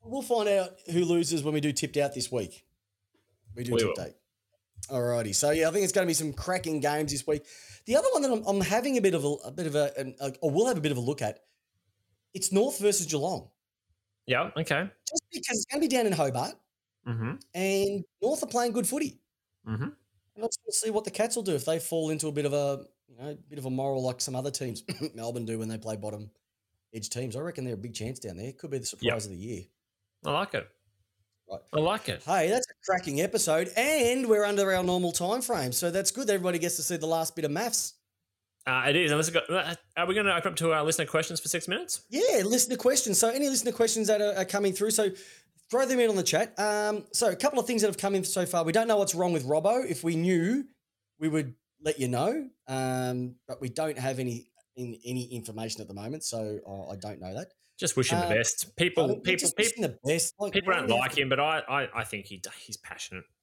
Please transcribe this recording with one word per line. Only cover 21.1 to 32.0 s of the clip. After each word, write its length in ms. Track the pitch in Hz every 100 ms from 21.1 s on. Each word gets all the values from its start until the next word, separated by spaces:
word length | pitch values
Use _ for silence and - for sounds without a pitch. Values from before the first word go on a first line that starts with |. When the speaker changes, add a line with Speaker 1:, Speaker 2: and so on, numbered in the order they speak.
Speaker 1:
Cats 240 | 220 226 233
will 60 |
do 120 | 190 147
if 80 | 127
they 140 | 160
fall 300 | 160 165 156
into 180 | 156 156
a 40 |
bit 120 | 147 143
of 60 |
a, 300 | 143 143 139 - _ _
you 80 | 120
know, 200 | 139 147 -
bit 80 | 147
of 60 | 131
a 40 |
moral 340 | 131 139 135
like 160 | 127 127
some 140 | - 127
other 160 | 139
teams, 320 | - 131 110 - -
<coughs> 160 | 151 117
Melbourne 300 | 113 120 113
do 120 | 113
when 120 | 110
they 80 | 110
play 180 | 110 104
bottom 340 | 107 104 104 _ _ _ _ _ _
edge 160 | 113 101
teams. 260 | 120 127 117
I 20 |
reckon 240 | 165 165
they're 120 | 127 107
a 20 |
big 160 | 113
chance 260 | 104 110 131
down 160 | 110 87
there. 140 | 117
Could 200 | 135 160
be 60 | 135
the 60 | 113
surprise 220 | - 120
Speaker 2:
Yep. 100 | 117
Speaker 1:
of 60 | 104
the 60 | 87
year. 240 | 110 104 90 _ _ _ _ _ 147
Speaker 2:
I 60 |
like 220 | 147 196
it. 140 | 117 - _ _ _ _ _ _ _ _
Speaker 1:
Right. 120 | 95 _
Speaker 2:
I 60 | 151
like 300 | 160 214